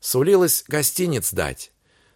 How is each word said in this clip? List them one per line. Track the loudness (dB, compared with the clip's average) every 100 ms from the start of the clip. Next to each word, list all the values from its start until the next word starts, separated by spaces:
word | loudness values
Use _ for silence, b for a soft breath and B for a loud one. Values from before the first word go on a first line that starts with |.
Сулилась | -4 0 4 4 4 0 -2
гостиниц | -2 -2 -2 -2 -2 -4
дать. | -4 -4 -6 -16 _ _ _ _